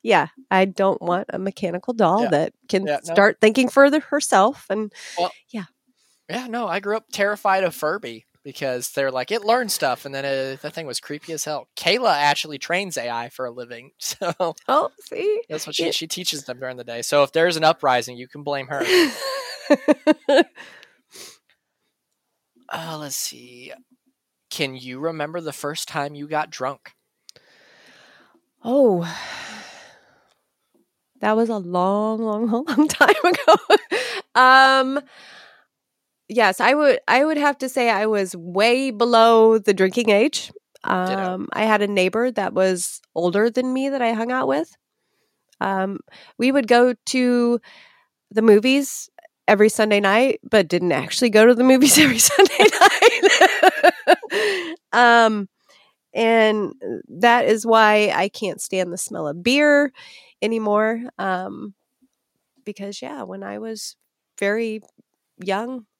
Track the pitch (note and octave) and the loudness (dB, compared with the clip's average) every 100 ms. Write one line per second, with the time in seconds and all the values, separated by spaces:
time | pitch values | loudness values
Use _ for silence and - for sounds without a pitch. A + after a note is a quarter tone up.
0 | A3+ F#3 C#3 - _ F#3+ F#3+ F#3 G3 - | 4 2 2 -8 _ 0 0 0 -2 0
1 | E3+ F3+ - - F#3+ - F#3 F3 - A#3 | -2 -4 -4 -8 -8 -8 -8 -6 -8 0
2 | F3+ G3 A#3 D3+ D#3+ _ - F#3+ D#3+ C#3+ | 2 2 0 0 -2 _ -4 -4 -2 -6
3 | - E3+ G3+ - A3 A3+ B3 - C#4 D4+ | -2 2 2 4 2 2 0 4 4 4
4 | - D4 - G#3 G#3 C#4+ - G3+ G#3+ - | -2 -6 0 2 2 -2 -8 -6 -6 -12
5 | - - F3+ - _ A3 F3 _ _ _ | -14 -6 -6 -8 _ -16 -16 _ _ _
6 | _ _ - A3+ B3+ A#3 G#3+ F3+ G3 A3 | _ _ -12 -12 -10 -8 -6 -6 -4 -6
7 | _ - G3+ G#3 G3+ F#3+ F#3 - D3+ F#3+ | _ -4 -4 -2 -2 0 -2 -4 -6 -6
8 | B2+ A2+ _ _ C#3 - C3+ B2+ - - | -10 -16 _ _ -18 -8 -6 -6 -6 -4
9 | C3+ C3 B2+ A3 G#3 B3 A3+ - C#3 B2 | -4 -4 -6 -4 0 -2 -2 -4 -2 -4
10 | C#3 C#3 C#3 C3+ C3+ C3+ D3 E3+ D3+ A#2+ | -8 -10 -6 -6 -6 -10 -12 -12 -10 -12
11 | - D3 - D#3 - D3 - - E3 A3 | -12 -14 -12 -10 -8 -10 -12 -6 -2 0
12 | A#3 D3 D3 C#3+ D#3 C#3 - F3 G3 D3+ | 0 0 0 0 -6 -12 -6 -6 -6 -8
13 | A#2+ A#2 A#2+ - B2+ A#2+ A#2+ A#2 B2 _ | -8 -8 -10 -12 -12 -12 -16 -18 -20 _
14 | - - F3 D#3 F3 D#3+ - C#4 - _ | -14 -8 -8 -4 -6 -6 -2 -2 -2 _
15 | - - G4 G#4+ - D#3 D#3 D3 E3+ - | -14 -6 -4 -4 -8 -12 -10 -6 -4 -6
16 | D#3+ - F3+ D3+ C3+ B2 C3 B2+ B2 A#2 | -8 -8 -8 -8 -12 -12 -12 -14 -14 -10
17 | A#2 D3 C#3 E3 F3 D#3+ D#3+ D#3+ C#3+ B2 | -2 2 2 2 0 2 2 2 0 0
18 | A#2 B2 B2+ D3 C#3+ C#3+ C3 C#3 - F#4 | -2 -14 -18 -12 -8 -8 -6 -6 0 2
19 | D4+ - C5+ C5+ B4+ - - C#4+ - - | 2 -2 -10 -10 -12 -16 0 0 2 0
20 | - D4+ - C#4+ - - - - - _ | 0 -2 2 2 0 -6 -20 -20 -20 _
21 | _ - - _ _ _ _ _ _ _ | _ -20 -20 _ _ _ _ _ _ _
22 | _ _ _ _ _ _ - D#3+ E3 D#3 | _ _ _ _ _ _ -14 -12 -12 -12
23 | D3 C3+ - B2 B2 B2 B2+ - _ _ | -10 -10 -10 -12 -20 -20 -20 -20 _ _
24 | _ _ _ _ _ - C#3+ C3 B2+ B2+ | _ _ _ _ _ -6 -6 -6 -14 -8
25 | D#3+ D#3+ D3 F3 D#3 - D3 D#3 - D#3+ | -8 -6 -8 -8 -12 -10 -10 -10 -8 -8
26 | C#3+ D3 D3 D#3 D3+ - B2+ C#3 - _ | -8 -12 -8 -6 -6 -8 -10 -10 -20 _
27 | _ _ _ _ _ _ _ _ _ _ | _ _ _ _ _ _ _ _ _ _
28 | _ _ _ _ _ _ A3+ C4+ B3+ F3+ | _ _ _ _ _ _ -2 2 4 2
29 | E3+ D#3+ - - - - - - - _ | -4 -12 -14 -16 -16 -18 -20 -20 -20 _
30 | _ _ _ _ _ _ _ _ _ _ | _ _ _ _ _ _ _ _ _ _
31 | _ _ G#3 A3 A#3 A3 F3 F3+ F#3 G3+ | _ _ -2 0 0 -4 -4 -2 0 0
32 | G#3+ A3 A3+ G#3+ A3+ A3+ D#4+ A#3+ D4+ - | -2 -4 -4 -4 -2 -2 -2 0 0 2
33 | F#4 D#5 F#4 A4+ C#5 - - G#4 - A4 | 0 2 0 0 2 2 4 2 2 -6
34 | B4+ F#4+ - A#3 B3+ C4 C4+ C4+ C4 C#4 | -4 -10 -4 4 6 8 6 4 0 -6
35 | C#4 - - - - _ _ _ _ _ | -10 -20 -20 -20 -20 _ _ _ _ _
36 | _ _ _ A3+ G#3 G3 A3+ C#4+ D4 A3+ | _ _ _ 2 2 2 2 4 4 2
37 | - B3 D4+ D4+ C#4+ C#4+ C4 C4 A#3+ G3+ | 2 2 2 0 0 -2 -6 -2 0 0
38 | G#3+ G#3+ F#3 F3 E3+ F3+ A3+ B3 C4+ G#3 | 0 -2 -4 -8 -6 0 2 2 -2 -2
39 | A#3 A#3 A3+ A3+ A3 A3 G#3 G3 F#3+ A#3 | 2 6 6 6 6 4 2 2 0 0
40 | A3 G3+ C#4 - - - _ _ - F#3 | 2 2 2 -2 -12 -20 _ _ -4 -2
41 | F#3 F#3+ F#3 F#3 - - A3 G#3+ G3+ G3+ | -2 -4 -6 -8 -8 -4 0 0 0 0
42 | F#3 A3 B3+ A3 F#3 F#3+ F#3+ F#3 - - | 0 0 -2 -2 -4 0 0 0 -6 -12
43 | _ - F3 G3 A#3 A#3+ B3+ B3+ C4+ C4+ | _ -4 -2 0 0 0 -4 -4 -4 -2
44 | A#3 A3+ A#3 B3+ C4 C#4 E4+ _ _ _ | -2 -2 -4 -4 -2 -2 -4 _ _ _
45 | _ _ _ _ _ _ F#3+ G3 G3 G3 | _ _ _ _ _ _ -6 -4 -6 -8
46 | - - - - B3 C#4 A3 A#3+ B3 A#3 | -16 -20 -20 -2 0 0 2 4 4 0
47 | - C4 B3 A#3+ A#3+ A#3+ _ - - _ | -4 -2 0 2 0 -2 _ -20 -20 _
48 | _ _ _ G#3 A3+ G#3 A#3+ C4+ C4+ - | _ _ _ 2 6 6 6 0 -2 -10
49 | - - _ _ - G3+ G#3+ - G#3+ G3+ | -16 -20 _ _ 0 4 4 4 2 2
50 | G3+ G#3 C4 - - A3 E3+ F3 F3 C#3 | 4 2 2 -2 0 2 2 0 0 -2
51 | - - B3 G#3+ A3+ A#3 B3+ C4 C4+ C4 | -4 -2 2 6 6 6 6 6 6 6
52 | D4 A3+ - C#5+ G4+ - G#4+ - F#4+ - | 4 4 2 6 4 6 4 6 4 6
53 | A4+ A#4 - - F#4 G4 F#4 - F4+ - | 4 4 2 4 4 4 2 4 2 2
54 | - F4+ A4 F#4 G#4 F#4+ E4+ E4+ _ A3+ | 2 2 2 -2 -2 -2 -6 -14 _ 2
55 | A#3+ A#3 A3+ G#3+ G3 _ _ _ _ _ | 6 6 4 0 -8 _ _ _ _ _
56 | _ - A3+ A3+ A3 G#3+ F#3+ - F#2+ A2 | _ -2 2 4 4 2 -4 -8 -10 -10
57 | - D3+ A#3 A#3+ - A3 A3+ A3 G#3+ G#3+ | -12 0 2 4 2 0 2 4 4 4
58 | G#3 - G3 - G3+ - - F#3+ F3+ E3+ | 2 -2 -4 -6 -8 -8 -8 -6 -6 -8
59 | - G3 D3+ D#3+ F3+ C4+ D4 C#4+ C#4+ _ | -10 -8 -8 -4 -2 2 4 4 2 _
60 | - - _ _ G#3+ A3+ G#3+ G#3 A3 A3+ | -20 -20 _ _ -4 -2 0 0 0 -4
61 | B3 - G3 F#3 F#3 - G#3 _ _ _ | -10 -8 -6 -4 -6 -12 -16 _ _ _
62 | _ _ _ _ _ _ - G3+ G3 G3+ | _ _ _ _ _ _ -18 -14 -14 -12
63 | B3+ D4 F#3+ F#3+ G3 G#3 A3+ A3 - - | -14 -12 -12 -12 -12 -12 -12 -12 -14 -18
64 | _ _ _ - G3+ A3 A3+ G#3+ _ _ | _ _ _ -6 -4 -2 -4 -8 _ _
65 | _ _ _ _ F3+ F#3+ A#3 C4 G#3+ | _ _ _ _ -6 -6 -6 -12 -16